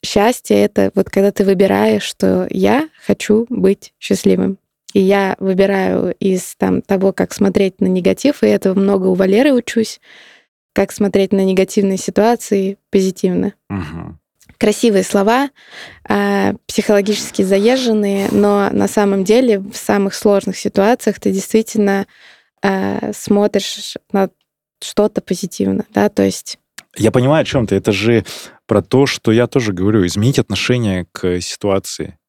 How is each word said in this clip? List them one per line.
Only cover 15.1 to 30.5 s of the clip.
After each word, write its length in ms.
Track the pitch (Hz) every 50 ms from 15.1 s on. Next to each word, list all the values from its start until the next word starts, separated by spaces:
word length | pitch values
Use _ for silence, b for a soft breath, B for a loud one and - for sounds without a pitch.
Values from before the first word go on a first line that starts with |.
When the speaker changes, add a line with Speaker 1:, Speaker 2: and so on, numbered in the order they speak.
| - 202 196 214 233 254 277 269 B B B B B B B B B B B -
Speaker 1:
э, 440 | 208 202 202 202 202 202 196 196 202 - _
психологически 760 | - - - - - 214 202 196 202 208 196 - - - - 196
заезженные, 840 | 185 196 196 202 233 254 262 254 233 220 214 208 202 196 196 196 -
но 380 | - 202 202 202 202 202 196 -
на 160 | - 202 196
самом 360 | 202 - 220 208 202 196 196 190
деле 360 | 190 214 247 262 240 214 190
в 160 | 196 202 -
самых 400 | - - - 208 202 196 196 -
сложных 420 | - - - 101 98 - 101 92
ситуациях 600 | - - - - - 196 214 247 - - 220 202 -
ты 120 | - 202
действительно, 760 | 190 190 - - - 220 220 - - 220 208 196 196 196 202 b b b b b b b b b b _ -
э, 480 | 196 196 190 190 196 196 202 - 214 208
смотришь 840 | - - - 208 202 208 208 - 202 - - - 202 - - - - _ _
на 180 | - 196 196 185 _ _ _ _ _ _ _ _ _ _
что-то 400 | - - - - 208 214 208 208
позитивно, 640 | - - 190 - - 180 - - 202 190 190 196 208 _ _
да, 160 | 202 202 208
то 140 | - - -
есть 340 | 196 185 - - - - _ _ _ _ - _ _ _ -
Speaker 2:
Я 120 | 104 110
понимаю, 320 | - 127 123 131 151 160 143
о 20 |
чем 220 | - - 139 113
ты. 80 | 101 101
Это 160 | 98 - -
же 320 | 101 95 104 113 120 113 92 B B B B B B B B
про 160 | - 110 101
то, 240 | 87 _ - 131 139
что 260 | 135 - - _ 117
я 140 | 110 117 120
тоже 260 | 117 - 139 117 107 95
говорю, 300 | 87 92 101 107 113 92
изменить 320 | 87 85 101 104 123 139 -
отношение 680 | 117 _